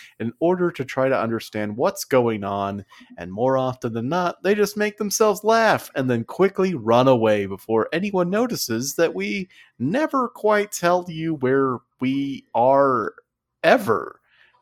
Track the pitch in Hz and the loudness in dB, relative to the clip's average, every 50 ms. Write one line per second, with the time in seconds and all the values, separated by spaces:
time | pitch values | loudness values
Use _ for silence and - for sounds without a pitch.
0 | - - _ - 110 117 - - 156 170 185 175 180 170 - - 127 - - 135 | -20 -20 _ -8 -6 -6 -4 0 0 0 2 2 0 -2 -2 -4 -8 -6 -2 0
1 | 131 135 131 95 107 113 113 110 - - - 107 107 104 104 117 151 196 196 - | 0 2 2 0 0 -2 -2 -4 -6 -6 -6 -6 -6 -4 -4 -2 -2 -2 -2 -4
2 | - - 135 127 120 117 113 104 101 98 101 101 98 98 101 101 98 _ - - | -6 0 2 2 2 2 0 -2 -4 -4 -2 -2 -2 -4 -4 -8 -10 _ -20 -20
3 | - _ - - 87 90 92 104 123 131 131 131 131 127 123 - - 120 110 117 | -20 _ -16 -14 -12 -10 -6 -2 -2 0 0 0 -2 -2 -6 -6 -6 -6 -6 -4
4 | 113 131 165 180 180 170 - _ - 185 214 208 208 196 - 208 208 214 208 - | -4 -4 -2 -2 -2 -4 -4 _ -2 0 2 2 0 -2 0 -2 -4 -4 -4 -4
5 | 220 202 - - 220 214 196 185 - 214 226 226 226 214 165 123 - - - 151 | -6 -4 0 2 2 2 2 0 0 2 2 4 4 4 2 0 -2 -6 -6 -4
6 | 131 127 123 117 113 - - - 185 196 190 - 190 190 180 131 104 110 117 120 | -2 0 0 -2 -2 -4 0 2 2 2 2 0 -2 -2 -2 -2 0 4 4 6
7 | 131 135 131 117 110 110 107 104 98 95 98 92 - - 113 110 104 - - 170 | 6 6 4 4 4 2 2 2 0 -4 -8 -10 -6 -2 0 0 0 0 -2 -4
8 | 196 208 185 180 180 175 190 214 254 240 214 147 - - 113 113 127 143 - - | -4 -2 0 0 0 0 0 -2 -2 -2 -2 -6 -4 -4 -4 -4 -4 -4 0 0
9 | 170 151 - 185 196 208 208 196 185 - _ - - _ _ - 117 143 196 277 | 0 0 0 -2 -4 -4 -4 -6 -6 -8 _ -20 -20 _ _ -6 -4 -2 0 0
10 | 311 302 - 269 247 233 - - - 214 214 208 202 202 - - 175 170 180 180 | -2 0 0 -2 -2 -2 -6 -2 0 2 2 2 0 -2 -6 -2 0 2 2 2
11 | 175 180 160 156 160 165 160 143 127 127 135 135 139 131 123 117 _ _ _ - | -2 -4 -8 -6 -4 -4 -4 0 0 2 2 2 2 0 -2 -4 _ _ _ -4
12 | 131 131 135 139 139 139 135 - - _ - 117 120 131 139 139 139 135 127 117 | -2 -2 -2 -2 -4 -6 -8 -10 -12 _ 0 2 4 4 6 4 4 4 2 0
13 | 101 80 - - _ _ _ _ _ _ _ - - 160 220 262 202 120 107 85 | -2 -4 -6 -12 _ _ _ _ _ _ _ 0 2 4 4 4 4 0 0 0
14 | - - - _ _ _ _ _ _ _ _ _ | 0 -6 -14 _ _ _ _ _ _ _ _ _